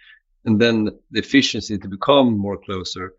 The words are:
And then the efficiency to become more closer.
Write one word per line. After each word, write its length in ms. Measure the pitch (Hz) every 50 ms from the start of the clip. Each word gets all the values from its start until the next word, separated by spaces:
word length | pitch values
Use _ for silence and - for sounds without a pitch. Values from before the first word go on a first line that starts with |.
| _ - - _ _ _ _ _ -
And 160 | 113 110 101
then 300 | 113 117 113 110 107 104 - - _ _
the 100 | - 107
efficiency 580 | 101 - - 139 127 - - 117 - - 107 101
to 100 | - 98
become 480 | 98 98 - - 143 143 131 123 113
more 220 | 101 98 101 98 87
closer. 560 | - - 98 95 87 - - 95 92 95 -